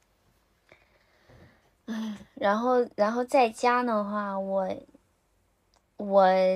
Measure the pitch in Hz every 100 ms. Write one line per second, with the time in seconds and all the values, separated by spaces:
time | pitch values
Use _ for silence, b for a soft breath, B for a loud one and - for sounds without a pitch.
0 | _ _ _ _ _ _ _ b b b
1 | b b b b b b b b - 226
2 | 220 202 - - 202 214 247 247 233 -
3 | 208 240 247 285 233 226 247 247 247 214
4 | 202 208 202 196 196 190 185 - - -
5 | _ _ _ _ _ _ _ _ _ -
6 | 208 196 185 190 185